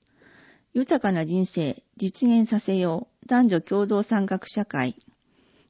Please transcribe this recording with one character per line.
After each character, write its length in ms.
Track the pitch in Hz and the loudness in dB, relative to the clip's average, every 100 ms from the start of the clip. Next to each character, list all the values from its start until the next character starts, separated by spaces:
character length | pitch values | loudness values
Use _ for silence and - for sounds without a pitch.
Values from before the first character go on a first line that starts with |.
| _ _ _ - - _ _ | _ _ _ -20 -20 _ _
豊 260 | 240 262 285 | -4 0 0
か 120 | 202 | 0
な 140 | 175 156 | -2 0
人 200 | 180 185 | -2 -2
生、 380 | 175 147 - _ - | -2 -4 -6 _ -8
実 320 | 190 - 240 | -8 0 2
現 200 | 233 220 | 4 2
さ 100 | 214 | 0
せ 180 | - 190 | 0 0
よ 300 | 180 160 - _ | 0 -4 -8 _
う。 40 | - | 0
男 200 | 247 240 | 2 4
女 140 | 170 | 2
共 260 | - 196 202 | 0 -2 0
同 160 | 208 | 0
参 220 | 214 220 196 | 0 -2 0
画 140 | 190 - | -4 -6
社 200 | 214 202 | -8 -4
会。 300 | 143 127 - - _ _ _ _ _ | -4 -4 -6 -20 _ _ _ _ _